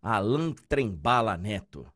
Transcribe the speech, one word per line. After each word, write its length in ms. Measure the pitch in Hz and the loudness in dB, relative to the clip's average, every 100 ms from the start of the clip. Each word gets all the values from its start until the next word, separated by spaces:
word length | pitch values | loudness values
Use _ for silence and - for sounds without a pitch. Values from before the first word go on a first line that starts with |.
Alan 520 | 104 110 101 139 165 - _ | 0 0 2 0 0 -6 _
Trembala 680 | 139 120 90 76 120 113 90 | 0 0 -2 2 2 2 0
Neto. 500 | 95 101 95 73 62 | -4 -6 -8 -16 -18